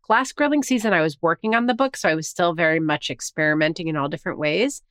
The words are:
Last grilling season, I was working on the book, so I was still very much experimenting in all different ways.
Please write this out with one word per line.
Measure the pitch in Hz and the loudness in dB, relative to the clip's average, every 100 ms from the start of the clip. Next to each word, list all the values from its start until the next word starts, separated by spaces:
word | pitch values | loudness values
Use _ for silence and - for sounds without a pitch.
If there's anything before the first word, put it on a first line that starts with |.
| - | 0
Last | 226 262 - | 0 0 -2
grilling | 294 294 | 0 0
season, | 262 254 214 | 0 0 2
I | 175 | 2
was | 156 147 | 2 0
working | 165 160 220 | -2 -2 0
on | 233 240 | 2 2
the | |
book, | 240 269 - | 0 -2 0
so | 180 | 0
I | 160 | 0
was | 156 | -2
still | - 175 | 0 0
very | 165 160 160 | 2 2 2
much | 156 151 - | 0 -2 -4
experimenting | 135 - - 156 151 156 160 160 | -10 -8 -2 0 2 2 0 -4
in | 151 | -2
all | 143 | -4
different | 160 185 - | -4 -8 -4
ways. | 151 165 262 - - | -2 0 -2 -4 -14